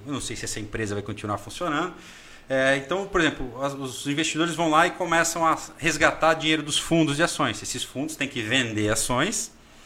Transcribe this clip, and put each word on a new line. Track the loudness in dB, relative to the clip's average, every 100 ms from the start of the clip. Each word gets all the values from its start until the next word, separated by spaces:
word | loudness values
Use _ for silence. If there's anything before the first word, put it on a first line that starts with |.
eu | -8
não | -8
sei | -6
se | -8
essa | -6 -8
empresa | -8 -4 -4
vai | -4
continuar | -6 -8 -6 -6
funcionando. | -6 -8 -4 -2 -4 -8 -18 -20 -20 -20 -4
É, | 0 2 2
então, | 0 -2 0
por | 2
exemplo, | 2 0 -6 -4
as, | -4
os | -4 -8 -6 -4
investidores | 0 0 0 0 0
vão | 4
lá | 4 4
e |
começam | 2 0 2 2 2 2
a | 2 -2 -4
resgatar | -2 4 2 4 4
dinheiro | 4 2 0
dos | 0 -2
fundos | 2 4 4 4
de |
ações. | 0 2 0 -2
Esses | -6 -6
fundos | -6 -6 -6 -4
têm | -4
que | -4
vender | 0 2 2 0 0
ações | 0 0 0 0 -2 -6 -12 -20 -20